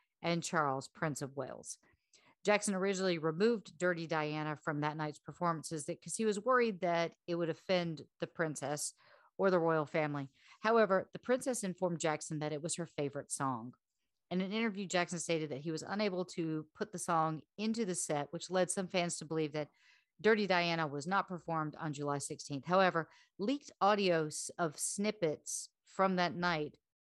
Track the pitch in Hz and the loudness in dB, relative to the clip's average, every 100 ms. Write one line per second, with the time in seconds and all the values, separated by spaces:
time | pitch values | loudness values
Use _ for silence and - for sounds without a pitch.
0 | _ _ 170 170 - 170 147 135 - - | _ _ -2 -2 0 2 2 0 -6 -4
1 | 160 135 135 135 123 113 - - _ _ | -4 -2 -6 -6 -8 -10 -12 -16 _ _
2 | _ _ _ _ 196 208 208 190 196 185 | _ _ _ _ 2 2 2 0 0 2
3 | 190 170 160 160 220 226 - - 180 165 | 0 2 0 2 2 2 -4 -2 0 0
4 | 160 160 151 156 151 147 - 147 151 151 | -2 -2 0 -2 -4 -4 -2 0 -2 -2
5 | 151 151 - - 175 160 - 160 143 165 | -6 -6 -16 -2 0 0 -4 -6 -6 -8
6 | 165 - 220 202 240 254 233 180 180 170 | -8 -2 0 0 2 4 4 2 0 2
7 | 170 - - 170 165 156 - 185 170 156 | 0 -4 -4 -2 -2 -4 0 0 0 -4
8 | - _ 165 - 160 135 139 147 - - | -10 _ -8 -2 -2 -2 -4 -4 -4 -10
9 | _ - _ - 190 180 165 160 147 165 | _ -20 _ 0 4 4 4 2 2 0
10 | 151 143 135 _ - - 220 226 202 190 | 0 -2 -6 _ -20 -4 4 6 6 4
11 | - - - 254 269 240 190 170 180 165 | 0 -8 0 0 0 -2 -4 -2 -2 0
12 | 165 151 - 156 151 147 160 - 160 - | 0 0 -4 -4 -4 -4 -4 -6 -6 -4
13 | 143 143 - - 139 120 123 - _ _ | -4 -4 -8 -2 -2 -2 -6 -14 _ _
14 | _ _ _ 180 190 214 226 196 180 180 | _ _ _ -2 0 0 -2 -2 0 0
15 | 170 175 - 165 156 135 160 156 151 202 | 0 -2 0 -2 -2 -4 -4 -6 -4 -2
16 | 214 180 180 - 160 156 156 - 214 175 | -2 -2 -4 -4 -2 -4 -6 -8 -8 -6
17 | - 165 160 156 - - 220 226 190 170 | 0 2 2 -2 -10 -6 -2 0 -2 -2
18 | - 147 147 170 - 185 175 - 180 185 | -2 -2 -2 -8 -2 0 2 0 -2 0
19 | 175 - 156 160 151 151 147 _ _ _ | 0 -4 -4 -2 -2 -2 -6 _ _ _
20 | _ _ 208 220 196 180 170 165 156 143 | _ _ 4 4 4 4 4 2 0 -2
21 | 160 196 190 175 - 160 151 - 160 139 | 0 0 0 -6 -4 -2 -2 -4 -6 -4
22 | 143 143 - 147 - 139 160 185 185 165 | -2 -2 -4 -10 -8 -8 2 6 6 4
23 | 156 - _ - 208 285 - - 196 208 | -4 -12 _ -4 -2 -2 -6 0 4 4
24 | 185 165 151 - - - 165 - - - | 4 4 2 -4 -8 -2 -4 -2 -6 -2
25 | 208 214 160 143 - - - _ _ - | -2 0 -2 -2 -6 -10 -10 _ _ 0
26 | 190 180 175 175 180 156 151 - _ _ | 2 4 0 0 0 0 -4 -8 _ _